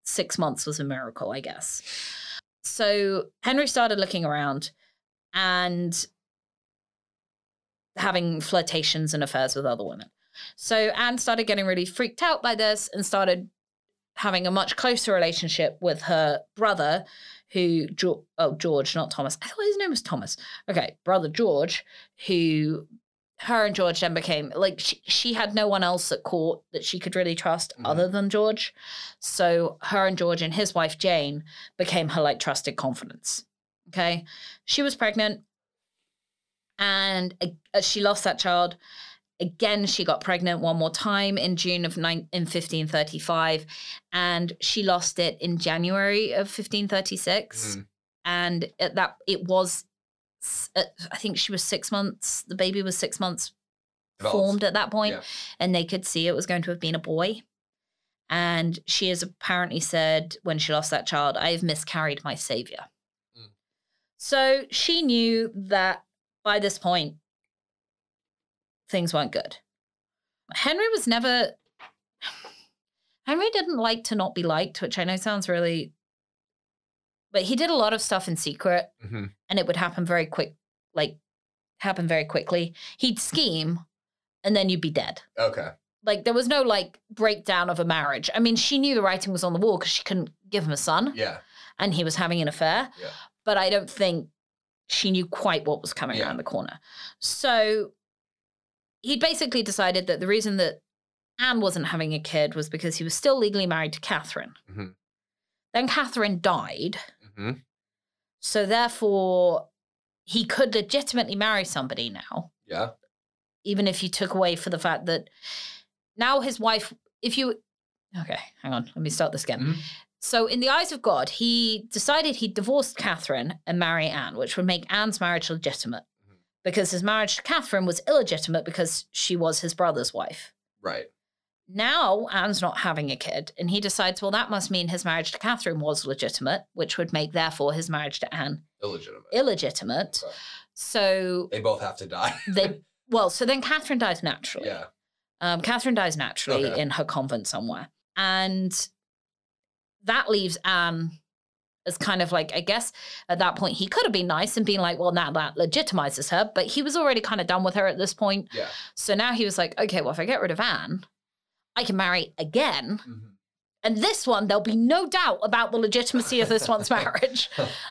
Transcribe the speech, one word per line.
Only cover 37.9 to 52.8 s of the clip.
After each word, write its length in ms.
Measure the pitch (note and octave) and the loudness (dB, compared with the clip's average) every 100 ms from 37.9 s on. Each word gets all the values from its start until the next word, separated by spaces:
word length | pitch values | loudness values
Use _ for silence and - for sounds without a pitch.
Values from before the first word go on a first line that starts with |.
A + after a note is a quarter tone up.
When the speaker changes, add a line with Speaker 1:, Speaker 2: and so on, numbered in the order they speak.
| G#3+ | 2
Speaker 1:
lost 240 | G3+ G3+ | 2 2
that 140 | G3+ - | 0 0
child. 380 | F#3 F3 F3 F3 - - - - _ - | 2 2 2 -2 -18 -20 -20 -20 _ -6
Again, 460 | F3 - G#3+ G#3 G3+ | -6 0 0 2 2
she 180 | - | 0
got 160 | E3+ D3+ | 0 0
pregnant 400 | - F3+ F3+ E3+ | 0 0 2 2
one 160 | E3 E3 | 2 2
more 140 | D#3+ | 0
time 480 | D#3+ G#3+ G3+ G3 G3 | 0 0 2 2 0
in 160 | E3+ F3 | 0 0
June 280 | F3+ F3 | 0 0
of 120 | E3+ E3+ | -2 -2
nine, 320 | E3 E3 - | -2 -2 -2
in 120 | F3+ D#3+ | -4 -2
fifteen 420 | F3 E3 E3 D#3 | -2 -2 -2 0
thirty-five, 800 | D#3+ D3+ D#3 - E3 D#3+ D#3+ D#3 - - - - | 0 0 -2 -2 2 2 0 -4 -14 -14 -16 -6
and 400 | F3+ F3 E3+ E3+ E3+ | -2 0 0 -2 -2
she 220 | - A3 | -2 0
lost 360 | G3 F3+ E3+ - | 2 2 2 0
it 200 | E3+ E3 | -2 -2
in 180 | F3 E3+ | -4 -2
January 720 | E3+ E3 F3 G3 G3 G3+ A3 | 0 0 0 2 2 2 0
of 180 | B2+ G3+ | 0 -2
fifteen 380 | - G#3 G#3 G3+ | -6 -4 -2 0
thirty-six. 880 | G3 F#3+ F#3 - G3 G#3+ - A2 G2 | 0 -2 -4 0 0 -2 -6 -6 -8
Speaker 2:
Mm. 100 | G2+ _ _ _ | -12 _ _ _
Speaker 1:
And 480 | E3+ F3 F3 E3+ - - | -4 0 0 0 -4 -4
at 160 | F3 F3+ | -2 0
that, 200 | F3+ - - | -2 -2 -4
it 160 | F#3+ | -4
was, 400 | F3+ F#3 F#3 - - _ _ _ _ _ | 2 2 2 -2 -8 _ _ _ _ _
s-, 280 | - - - | -8 -6 -4
uh, 80 | - - - E3+ | -2 -2 -6 -12
I 40 | - | -8
think 200 | G#3 - | -4 -2
she 140 | - | -2
was 100 | F#3+ | -2
six 300 | - G3 - | -2 -2 -2
months, 500 | G3+ G3 - - - - | 0 -2 -2 -4 -6 -6
the 80 | F#3+ | -2
baby 260 | F#3 G3 | 0 0